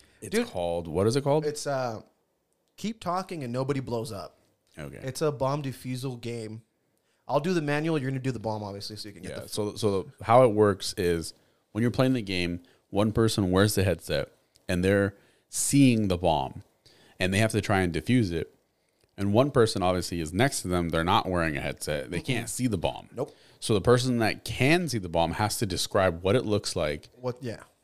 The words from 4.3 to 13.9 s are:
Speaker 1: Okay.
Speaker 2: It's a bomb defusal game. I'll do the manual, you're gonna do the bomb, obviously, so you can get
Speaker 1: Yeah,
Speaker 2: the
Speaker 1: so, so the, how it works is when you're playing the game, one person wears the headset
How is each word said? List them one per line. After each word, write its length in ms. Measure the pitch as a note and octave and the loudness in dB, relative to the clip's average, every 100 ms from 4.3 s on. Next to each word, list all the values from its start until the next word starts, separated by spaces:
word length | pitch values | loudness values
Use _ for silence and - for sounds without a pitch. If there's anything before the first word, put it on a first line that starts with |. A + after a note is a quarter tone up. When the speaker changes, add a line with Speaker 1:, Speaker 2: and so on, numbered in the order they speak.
| - _ _ _ - | -16 _ _ _ -16
Speaker 1:
Okay. 220 | C#2+ - | -14 -12
Speaker 2:
It's 200 | C3 C3 | -10 -4
a 80 | D#3 | -4
bomb 320 | C3 C3 C#3+ | -2 -2 -2
defusal 580 | C3+ A#2 B2+ B2+ C3+ A#2+ | -4 -8 -8 -6 -6 -8
game. 400 | A#2 A#2 A2 A2 - _ _ _ _ _ - | -8 -8 -10 -12 -16 _ _ _ _ _ -4
I'll 120 | C3+ | -2
do 140 | D#3+ F3+ | 0 0
the 60 | |
manual, 360 | D3 D3 D#3+ D#3+ | 0 0 0 -2
you're 140 | C3 | -2
gonna 80 | C3+ | -2
do 100 | C3 | -4
the 60 | A2+ | -4
bomb, 220 | A2 G#2+ | -4 -6
obviously, 340 | G#2 G2+ G#2+ G#2+ | -8 -10 -12 -12
so 120 | G#2+ | -14
you 40 | |
can 100 | F2 | -14
get 80 | - | -12
Speaker 1:
Yeah, 80 | - | -12
Speaker 2:
the 100 | - | -8
Speaker 1:
so, 260 | - G#2 F#2+ | -4 -4 -2
so 280 | G#2+ G2 - - | 0 0 -2 -6
the, 60 | G#2+ | 4
how 180 | A#2+ | 8
it 60 | B2+ | 8
works 420 | G#2 G#2 G2 - - | 8 4 4 -2 -2
is 380 | F2 E2+ D#2+ - _ _ _ | 0 0 -2 -12 _ _ _
when 100 | G#2 | -2
you're 80 | A#2+ | 0
playing 240 | A#2+ C3 | 2 2
the 80 | C3 | 0
game, 380 | G2 F#2 F2 F2 - _ _ | -2 -2 -2 -4 -10 _ _
one 200 | G2 A2 | 0 2
person 380 | G2+ A2+ A2 F#2+ | 4 2 2 2
wears 240 | F#2 G#2 | 4 4
the 100 | G2+ | 4
headset 460 | F#2 | 0